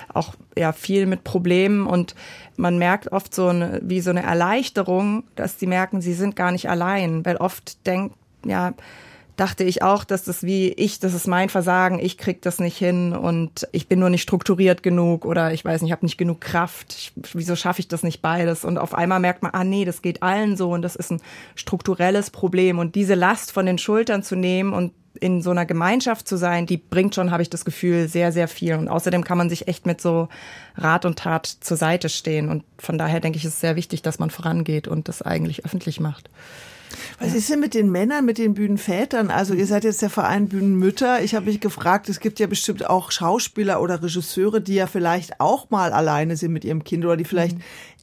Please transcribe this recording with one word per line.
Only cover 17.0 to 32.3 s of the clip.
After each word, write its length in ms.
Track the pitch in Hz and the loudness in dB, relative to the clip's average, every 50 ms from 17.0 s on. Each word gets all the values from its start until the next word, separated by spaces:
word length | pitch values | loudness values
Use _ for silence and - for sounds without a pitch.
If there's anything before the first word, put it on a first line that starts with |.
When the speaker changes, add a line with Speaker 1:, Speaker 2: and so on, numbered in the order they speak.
| - - - - - - | -14 -14 -14 -14 -14 -10
Speaker 1:
wieso 240 | - 170 165 175 175 | -8 -6 -2 -2 -2
schaffe 240 | - - 180 180 - | 0 0 -2 -2 -2
ich 80 | 175 | -4
das 160 | - 170 165 - | -4 -4 -4 -2
nicht 180 | 165 - - | -4 -4 -2
beides? 440 | - 160 165 175 170 170 165 - - | -2 -2 0 0 0 0 0 -2 -2
Und 120 | 170 175 | -2 -2
auf 160 | 160 - - - | -2 -2 -2 -2
einmal 280 | - 170 180 185 185 | 0 0 2 2 2
merkt 200 | 180 180 180 - | 2 2 0 0
man, 120 | 196 165 - | -4 -4 -2
ah 100 | 185 185 | 0 0
nee, 220 | 190 196 202 196 | 0 0 0 0
das 160 | 180 175 - | -2 -2 -4
geht 220 | - 175 165 - 180 | -4 -4 -4 -2 0
allen 340 | 185 190 208 214 208 196 | 0 2 2 2 0 0
so 140 | 180 185 175 | 0 0 0
und 100 | 175 170 | 0 -2
das 160 | 170 175 - | -2 -4 -6
ist 140 | - 170 - 170 | -6 -6 -6 -6
ein 80 | 160 - - - - - - - | -6 -6 -10 -20 -20 -20 -18 -16
strukturelles 760 | - - - 196 175 - 196 180 - 175 185 196 202 202 - | -14 -8 -6 -6 -4 -2 -2 0 2 2 2 2 2 0 -2
Problem. 480 | - - 196 175 185 180 185 185 175 175 | -4 -4 -2 0 2 4 4 4 2 2
Und 160 | 170 165 - | 0 0 0
diese 200 | 202 202 185 190 | 0 2 4 4
Last 380 | 180 180 190 220 - - - - | 4 4 4 2 0 -2 -6 -2
von 120 | 202 185 | 0 0
den 120 | 185 180 | 2 0
Schultern 460 | 175 - - 208 220 233 240 208 196 202 | 0 0 2 2 2 2 2 0 -2 -2
zu 120 | - 196 | -2 -2
nehmen 380 | 185 180 180 185 185 190 196 202 | 0 0 0 0 0 0 0 0
und 180 | 180 180 175 - _ _ _ - - | -2 -2 -4 -6 _ _ _ -8 -4
in 200 | 175 185 180 175 | 0 0 0 0
so 100 | 165 180 | 2 0
einer 140 | 180 175 170 | 0 0 0
Gemeinschaft 600 | 156 175 165 170 185 233 262 - 262 285 - - | 0 0 0 2 2 2 2 2 0 -2 -2 -4
zu 80 | - 196 | -4 -2
sein, 300 | 175 180 175 175 170 170 | 0 0 0 0 0 0
die 100 | 165 180 | 0 -2
bringt 400 | 165 - - 170 180 190 202 - | -2 -2 -2 0 2 2 2 2
schon, 160 | 190 180 180 | 0 0 2
habe 100 | 175 170 | 2 0
ich 80 | 170 - | 0 -2
das 140 | - 165 - | -4 -6 -6
Gefühl, 460 | 170 156 - - 175 170 170 165 156 | -6 -6 -2 0 2 2 2 2 0
sehr, 240 | 160 170 175 170 160 | 0 0 2 2 2
sehr 160 | 175 170 160 | 2 0 -2
viel. 260 | - - 175 165 160 | -2 -4 -2 -2 0
Und 140 | 156 156 - | 0 0 0
außerdem 340 | - 170 - 180 180 175 170 | -2 -2 0 0 0 0 0
kann 140 | - 180 | 0 0
man 120 | 175 175 165 | 2 2 0
sich 200 | 170 - - 185 | 0 -2 -4 -4
echt 160 | 165 - - | -4 -2 -2
mit 160 | 175 165 - | -2 -2 0
so 260 | - 175 165 165 165 - - - - - - - - - - | 0 0 2 2 0 -2 -6 -14 -20 -18 -20 -20 -20 -18 -8
Rat 300 | - 170 160 165 175 - | -2 2 2 2 4 2
und 120 | 175 160 | 0 -2
Tat 280 | - - 175 165 165 - | -2 -2 -2 -2 -2 -2
zur 320 | - - - - - 170 | -6 -12 -8 -6 -4 -2
Seite 320 | 151 165 160 175 180 - 156 | 0 2 2 2 0 0 -2
stehen. 400 | - - - 160 | -4 -4 -4 -2